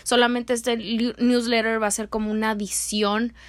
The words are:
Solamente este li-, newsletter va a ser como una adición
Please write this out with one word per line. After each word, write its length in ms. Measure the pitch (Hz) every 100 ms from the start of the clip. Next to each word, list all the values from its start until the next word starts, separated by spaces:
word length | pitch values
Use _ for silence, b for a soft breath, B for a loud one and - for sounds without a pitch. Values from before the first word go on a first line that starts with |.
Solamente 520 | - 247 240 247 240
este 220 | 240 233 233
li-, 380 | 202 226 240 -
newsletter 600 | 247 247 233 233 220 226
va 60 | 208
a 60 |
ser 180 | 202 214
como 220 | 220 214
una 180 | 214 220
adición 840 | 214 202 - - 208 208 208 233 B